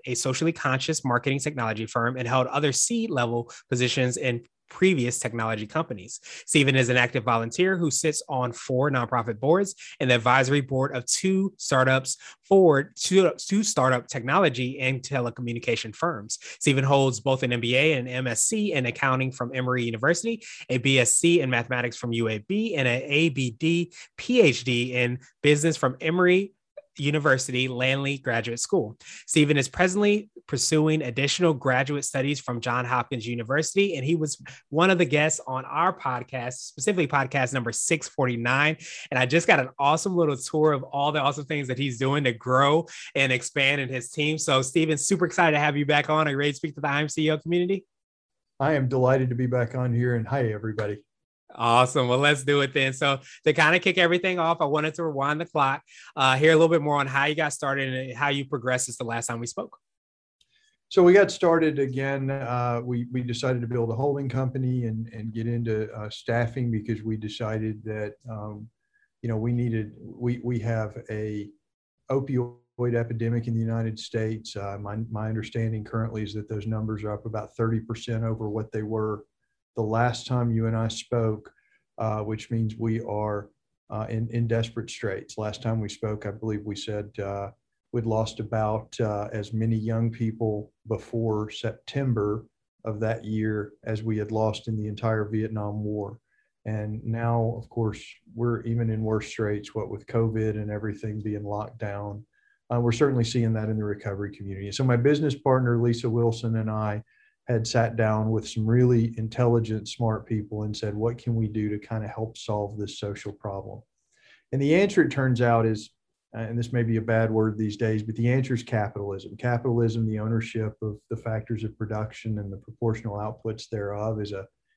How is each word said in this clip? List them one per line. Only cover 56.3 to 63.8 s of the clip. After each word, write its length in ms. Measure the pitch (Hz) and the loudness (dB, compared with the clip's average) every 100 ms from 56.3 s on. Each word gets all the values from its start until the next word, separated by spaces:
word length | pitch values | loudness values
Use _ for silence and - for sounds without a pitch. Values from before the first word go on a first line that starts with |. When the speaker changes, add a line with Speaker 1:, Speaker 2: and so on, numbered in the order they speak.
| 131 | 6
Speaker 1:
hear 160 | 156 | 8
a 40 | 160 | 8
little 120 | 165 | 6
bit 140 | 165 | 4
more 160 | 147 143 | 2 0
on 100 | 135 | 2
how 160 | 139 | 2
you 120 | 147 151 | 0 0
got 180 | 151 | -2
started 380 | - 139 139 135 | -2 -2 -2 -2
and 260 | 127 131 117 | -4 -8 -2
how 100 | 143 | -2
you 180 | 139 135 | -2 -4
progressed 420 | 139 123 123 - | -4 -2 -2 -2
since 100 | - | -6
the 80 | 117 | -6
last 220 | 117 113 | -4 -4
time 120 | 117 | -6
we 80 | 120 | -6
spoke. 300 | - 240 - _ _ _ _ _ _ _ _ _ _ - | -8 -10 -14 _ _ _ _ _ _ _ _ _ _ 0
Speaker 2:
So 120 | 196 | 6
we 120 | 175 | 8
got 180 | 196 190 | 8 6
started 480 | - 175 165 156 143 | 4 4 4 4 2
again. 500 | 135 131 135 139 135 | -2 -2 -2 -2 -2
Uh, 520 | 139 120 123 123 120 | -4 -2 -2 0 -2
we, 240 | 123 120 120 | -2 -4 -4
we 100 | 127 | -4
decided 380 | 120 117 131 123 | -4 -2 -2 -2
to 60 | 117 | -2
build 220 | 120 | -2